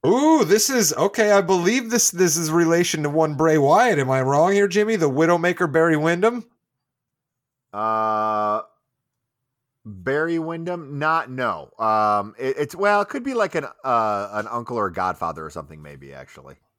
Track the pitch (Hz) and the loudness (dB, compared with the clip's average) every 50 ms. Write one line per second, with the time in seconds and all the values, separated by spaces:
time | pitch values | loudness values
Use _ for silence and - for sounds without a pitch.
0 | - 143 202 254 285 311 320 311 220 151 190 220 - - 269 247 208 156 - - | 2 2 2 4 4 4 4 4 4 4 2 2 2 0 0 0 0 0 0 0
1 | 156 202 - - 220 208 208 202 196 165 190 180 170 185 233 262 247 226 226 233 | -2 -2 2 0 2 4 4 4 4 2 0 2 2 2 0 0 -2 -2 -2 0
2 | - - - 170 185 175 143 165 170 156 156 170 170 165 165 170 180 175 - 156 | 0 0 2 2 0 2 2 0 -2 0 2 2 4 4 4 2 2 0 -2 -2
3 | 151 147 143 160 160 156 151 135 156 160 156 156 143 139 160 196 247 247 202 143 | -4 -2 0 0 0 0 0 0 2 2 4 4 4 4 4 4 4 4 2 0
4 | 135 131 131 131 131 131 139 143 160 185 202 202 202 202 170 208 214 214 226 202 | 0 0 0 0 0 2 2 2 4 4 4 2 0 2 2 0 0 0 0 0
5 | 160 147 127 139 160 165 175 170 165 175 180 - 180 160 135 160 160 170 160 151 | 0 0 2 2 2 4 4 2 2 -2 0 0 -2 0 2 2 4 4 2 2
6 | 151 165 170 175 190 226 240 247 220 _ _ _ _ _ _ _ _ _ _ _ | 2 0 0 2 2 0 0 -2 -12 _ _ _ _ _ _ _ _ _ _ _
7 | _ _ _ _ _ _ _ _ _ _ _ _ _ _ - 101 107 110 110 110 | _ _ _ _ _ _ _ _ _ _ _ _ _ _ -8 -6 -2 -2 0 0
8 | 110 110 107 107 107 107 107 107 107 107 104 110 - _ _ _ _ _ _ _ | 0 0 0 0 0 0 0 0 0 -2 -2 -4 -6 _ _ _ _ _ _ _
9 | _ _ _ _ _ _ _ _ _ _ _ _ _ _ _ _ _ 110 104 92 | _ _ _ _ _ _ _ _ _ _ _ _ _ _ _ _ _ -18 -18 -10
10 | 90 107 135 147 160 165 170 165 160 160 165 165 165 175 180 175 160 135 143 139 | -6 -4 -2 -2 -2 -2 -2 -4 -4 -6 -8 -8 -8 -8 -8 -8 -10 -10 -8 -4
11 | 147 156 160 165 131 120 127 127 127 117 95 78 71 - _ - 110 110 110 107 | -2 0 0 -2 -2 -6 -6 -4 -2 -2 -2 -4 -8 -16 _ -4 0 0 2 2
12 | 107 107 104 104 101 107 - - 127 131 131 120 147 143 - 160 196 202 208 208 | 2 2 2 0 -2 -4 -10 -8 -6 -6 -2 -4 -4 -6 -4 -2 0 2 2 2
13 | 202 202 - 277 240 277 262 233 208 185 - 170 143 123 - _ _ 131 123 117 | 0 -2 -6 -8 -8 -6 -2 -2 -2 -2 -2 -6 -6 -6 -14 _ _ 0 0 2
14 | 110 107 104 101 101 101 104 107 107 104 113 120 117 107 123 117 104 95 85 95 | 2 0 -2 -4 -4 -6 -6 -6 -6 -6 -6 -8 -8 -6 -4 -2 -2 -2 -2 -4
15 | 92 92 90 - 87 82 80 78 78 78 - 85 76 69 78 78 76 73 73 69 | -4 -4 -4 -4 -6 -8 -8 -8 -12 -12 -12 -12 -14 -14 -16 -20 -20 -20 -20 -20
16 | 69 67 67 67 65 _ - 67 67 69 67 _ _ _ _ | -20 -20 -20 -20 -20 _ -20 -20 -20 -20 -20 _ _ _ _